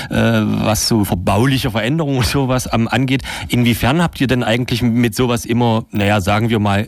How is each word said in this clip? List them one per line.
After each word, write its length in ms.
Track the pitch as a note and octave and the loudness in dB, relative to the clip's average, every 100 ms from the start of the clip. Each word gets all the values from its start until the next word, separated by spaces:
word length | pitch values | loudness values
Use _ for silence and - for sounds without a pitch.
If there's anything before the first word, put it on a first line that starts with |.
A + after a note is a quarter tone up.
| - | -4
äh, 20 | |
was 760 | A2 A2+ A2+ G#2+ G#2 G2+ G#2+ - | 0 2 2 0 0 0 0 0
so 160 | A2+ | 0
verbauliche 680 | G2+ G2 F#2 G2 C3 C3 C3 | 0 -2 0 0 2 0 -2
Veränderungen 460 | A2 G#2+ D#3+ D3 C3+ | -2 -2 -2 0 0
und 80 | A2 | 0
sowas, 440 | C#3+ C3 B2+ - | 0 0 -2 -2
ähm, 160 | A#2 A2+ | -2 0
angeht. 360 | A2+ C3 B2+ - - - | 0 0 -2 -4 -12 -4
Inwiefern 540 | A#2+ A#2+ A2+ A#2 D#3 | 0 2 2 0 2
habt 180 | E3+ - | 0 0
ihr 60 | C3 | 0
denn 160 | B2+ | 0
eigentlich 400 | B2 A2+ B2+ A#2 | 0 -2 0 0
mit 320 | A#2+ A2+ A#2+ G#2 | 0 2 2 2
sowas 300 | B2+ A#2+ - | 0 0 -2
immer, 400 | A#2 A#2+ A2 - | 0 2 0 -2
naja, 320 | G#2 G2+ G#2 | -2 0 2
sagen 300 | F#2 G#2 A2+ | 2 0 2
wir 80 | A2 | 2
mal, 280 | G2+ G2+ | 2 0